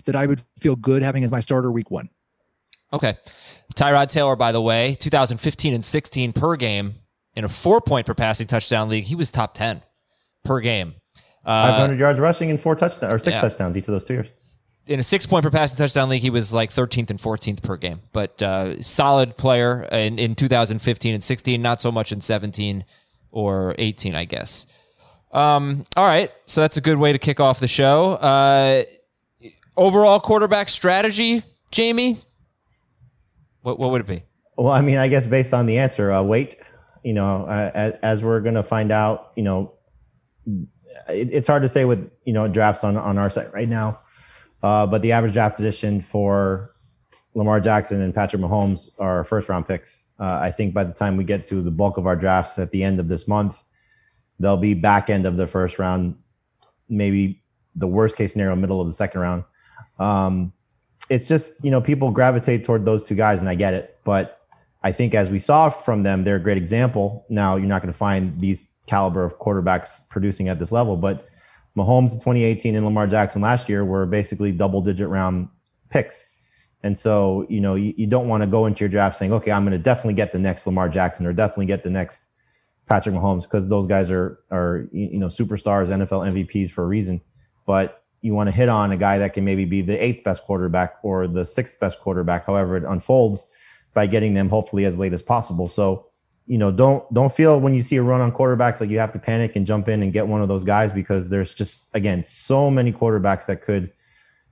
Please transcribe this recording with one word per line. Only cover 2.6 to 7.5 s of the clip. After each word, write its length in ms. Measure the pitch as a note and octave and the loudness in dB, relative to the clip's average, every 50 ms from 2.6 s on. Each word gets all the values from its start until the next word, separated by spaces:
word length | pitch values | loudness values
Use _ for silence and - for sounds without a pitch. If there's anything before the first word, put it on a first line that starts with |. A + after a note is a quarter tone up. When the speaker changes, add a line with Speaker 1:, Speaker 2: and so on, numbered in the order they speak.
| _ _ - _ _ _ | _ _ -20 _ _ _
Speaker 2:
Okay. 240 | - D3 C3+ A2+ G2+ - _ - - - - - - - _ - - | -4 -2 -2 -2 -2 -4 _ -20 -20 -20 -20 -20 -20 -20 _ -8 -2
Tyrod 340 | - C#3+ C#3+ C#3+ C#3+ C#3 C3 | 0 2 4 4 4 4 2
Taylor, 260 | - D#3 C#3+ C3+ C3 | 2 2 2 2 2
by 160 | A#2 B2 A#2 | 2 2 2
the 100 | A2+ A#2 | 2 2
way, 360 | A2+ A2+ A2+ A2+ A#2+ C3+ C#3 - | 2 2 2 2 2 0 -2 -4
two 120 | - D3+ | -2 0
thousand 280 | - C#3+ C3+ A2+ A#2+ A2+ | 2 2 2 2 -2 -2
fifteen 340 | - D3+ - - - D3+ | -4 -4 -2 -2 -2 -2
and 120 | B2+ A#2 A2 | -2 -2 -2
sixteen 480 | - - D3+ - - - C3 B2+ A#2+ | -2 -2 -2 -4 -4 -4 -4 -4 -2
per 240 | A2+ - C#3 E3 E3 | -2 0 0 0 0
game 380 | C#3 B2 A2 G#2 G2+ G2+ G2+ G#2 - _ _ _ _ _ _ _ | 0 -2 -2 -2 -2 -4 -6 -10 -14 _ _ _ _ _ _ _
in 80 | A#2 G#2+ | -8 -6
a 40 | |
four 320 | G2 | -6